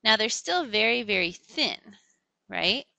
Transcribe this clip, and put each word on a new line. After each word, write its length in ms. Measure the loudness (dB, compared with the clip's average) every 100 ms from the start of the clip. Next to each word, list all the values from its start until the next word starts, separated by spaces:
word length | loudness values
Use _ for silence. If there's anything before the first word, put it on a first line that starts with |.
Now 140 | 4 4
they're 100 | 2
still 380 | -2 -2 -2 0
very, 380 | 0 2 0
very 280 | 0 0 -2
thin, 460 | -6 _ -4 -4 -4 -14 -20 _ _ _ _ _
right? 340 | -2 0 0 -6